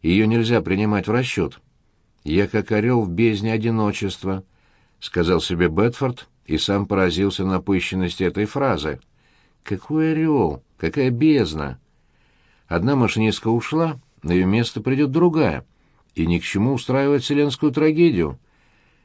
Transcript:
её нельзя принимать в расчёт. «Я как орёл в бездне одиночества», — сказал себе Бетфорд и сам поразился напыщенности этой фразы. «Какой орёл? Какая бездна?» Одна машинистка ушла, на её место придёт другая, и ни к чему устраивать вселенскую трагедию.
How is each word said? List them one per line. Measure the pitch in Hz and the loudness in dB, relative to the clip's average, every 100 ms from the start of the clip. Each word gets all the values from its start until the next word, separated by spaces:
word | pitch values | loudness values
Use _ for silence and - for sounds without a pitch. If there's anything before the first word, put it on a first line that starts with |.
её | 82 92 110 | 0 2 4
нельзя | 117 113 117 | 2 2 0
принимать | 82 95 107 104 92 | 0 0 0 0 0
в | |
расчёт. | 117 127 - 73 - _ _ _ _ _ _ 73 | -2 -2 -2 -4 -4 _ _ _ _ _ _ -4
«Я | 85 202 | 0 0
как | 107 95 | -2 -2
орёл | 107 113 123 | 0 2 0
в | 101 | 0
бездне | 85 113 101 110 | 0 0 2 -2
одиночества», — | 113 113 113 104 101 98 - 95 95 - _ _ _ _ _ | -2 -2 0 -2 -2 -6 -6 -6 -6 -8 _ _ _ _ _
сказал | - 90 82 87 | -8 -2 2 0
себе | - 85 87 | 0 0 0
Бетфорд | 80 117 123 135 123 - _ - | 2 0 0 -4 -6 -14 _ -6
и | 78 | -4
сам | - 101 101 | 0 -2 0
поразился | 98 90 85 98 92 95 | 0 0 2 -2 -2 -2
напыщенности | 92 90 95 - 95 90 - | -2 0 -2 -2 -4 -4 -2
этой | 92 92 104 | -2 -2 -4
фразы. | 139 135 85 76 65 _ _ _ _ _ _ | -2 -2 -2 -4 -8 _ _ _ _ _ _
«Какой | - 95 - 156 160 | -8 -8 -4 -2 0
орёл? | 156 160 143 87 69 _ - | 0 0 2 0 -2 _ -6
Какая | 82 147 131 | -4 0 0
бездна?» | 120 156 143 90 78 71 64 _ _ _ _ _ _ _ _ - | 2 4 4 2 -2 -8 -10 _ _ _ _ _ _ _ _ -4
Одна | 85 110 139 | -2 2 2
машинистка | 113 113 110 - 113 | 2 2 0 0 0
ушла, | 117 - 156 165 139 _ _ | -2 0 -2 -2 -4 _ _
на | 73 | -2
её | 90 92 | 0 2
место | 110 117 - | 2 0 -4
придёт | 117 135 143 | -2 0 0
другая, | 147 175 160 123 71 - _ _ _ _ - | 2 2 4 0 -2 -8 _ _ _ _ -4
и | 82 | 0
ни | 87 | 0
к | |
чему | - 98 117 | 0 -2 0
устраивать | 131 - 135 139 143 | 0 -2 0 2 0
вселенскую | 127 143 147 127 151 | 0 0 0 0 -2
трагедию. | 139 156 156 170 101 78 65 _ _ _ _ _ _ | 2 0 4 4 4 -2 -4 _ _ _ _ _ _